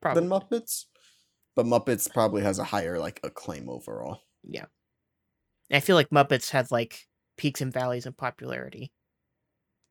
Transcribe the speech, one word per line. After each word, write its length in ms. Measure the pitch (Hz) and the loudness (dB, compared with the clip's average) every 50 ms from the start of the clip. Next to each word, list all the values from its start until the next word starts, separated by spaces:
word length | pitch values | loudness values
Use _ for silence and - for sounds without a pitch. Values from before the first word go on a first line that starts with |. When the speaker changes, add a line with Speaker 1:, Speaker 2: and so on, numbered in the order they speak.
Speaker 1:
Probably. 180 | - 160 127 170 | -2 0 2 2
Speaker 2:
than 80 | 170 180 | 2 2
Muppets. 560 | 190 190 190 - 233 233 226 - - - - _ _ _ _ _ _ _ _ _ _ _ _ _ - | 0 -2 0 -2 -4 -4 -4 -6 -8 -8 -10 _ _ _ _ _ _ _ _ _ _ _ _ _ 0
But 80 | 123 120 | 0 2
Muppets 480 | 117 120 117 - 135 120 98 - - | 4 4 2 4 2 0 0 -2 -2
probably 300 | - 123 110 107 95 101 | 2 2 2 4 2 2
has 160 | 101 101 95 95 | 0 0 0 0
a 60 | 87 | -2
higher, 340 | - 107 101 85 85 90 85 | -2 -2 -2 -2 -2 -4 -4
like, 220 | 78 85 - - - | -4 -6 -6 -8 -10
acclaim 460 | 69 - - - - 78 69 58 62 | -10 -10 -10 -10 -10 -10 -10 -10 -12
overall. 500 | 62 62 - 57 55 55 58 71 104 - _ _ _ _ _ | -12 -12 -12 -12 -10 -10 -8 -10 -10 -12 _ _ _ _ _
Speaker 1:
Yeah. 220 | - - - - - _ _ _ _ _ _ _ _ _ _ _ _ _ _ _ _ _ _ _ - | -14 -14 -14 -14 -16 _ _ _ _ _ _ _ _ _ _ _ _ _ _ _ _ _ _ _ 0
And 80 | 139 143 | 0 2
I 20 | |
feel 160 | - - 185 | 4 6 6
like 140 | 165 135 - | 6 6 6
Muppets 400 | 151 143 135 - 135 123 - - | 6 6 6 6 4 2 2 0
had, 200 | - 135 123 - | 0 0 0 2
like, 360 | 127 117 117 113 - - - _ _ _ _ _ _ - | 0 0 0 -2 -8 -20 -20 _ _ _ _ _ _ -4
peaks 220 | - 147 135 - | -4 -4 -2 -2
and 100 | 135 131 | -6 -4
valleys 320 | 123 131 127 127 123 123 120 | -2 -4 -2 -2 -4 -4 -6
in 60 | 127 | -10
popularity. 800 | 131 - 131 123 - - 123 127 123 123 127 131 - - 123 - _ _ _ _ _ _ _ _ _ _ _ _ _ _ _ _ _ _ _ _ | -12 -8 -8 -8 -8 -8 -10 -8 -8 -8 -8 -10 -12 -14 -14 -16 _ _ _ _ _ _ _ _ _ _ _ _ _ _ _ _ _ _ _ _